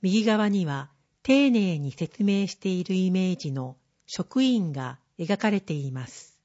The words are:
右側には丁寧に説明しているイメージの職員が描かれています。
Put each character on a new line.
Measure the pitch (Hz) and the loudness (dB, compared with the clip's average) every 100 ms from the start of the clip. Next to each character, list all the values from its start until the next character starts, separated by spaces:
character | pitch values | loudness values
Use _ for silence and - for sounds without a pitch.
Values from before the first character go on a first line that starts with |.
右 | 190 208 220 | 2 2 2
側 | 214 208 | 2 2
に | 202 170 | 0 -2
は | 139 139 _ _ _ | -4 -8 _ _ _
丁 | - 269 277 | 2 4 6
寧 | 233 196 160 | 4 2 0
に | 143 | -4
説 | - 160 - | -6 -8 -2
明 | 202 196 196 | 0 2 0
し | - | -4
て | 190 | -4
い | 185 | -2
る | 180 185 | 0 0
イ | 185 | 2
メ | 185 185 | 2 0
ー | 175 | -2
ジ | 151 | -4
の | 135 127 127 _ _ _ | -6 -8 -12 _ _ _
職 | - 185 - | -10 -4 0
員 | 262 240 175 | 2 2 -2
が | 139 127 131 _ _ | -4 -8 -10 _ _
描 | 170 196 | -4 0
か | 214 | 0
れ | 202 | 0
て | - 156 | -2 -6
い | 139 | -6
ま | 131 127 | -8 -12
す。 | - - _ | -16 -20 _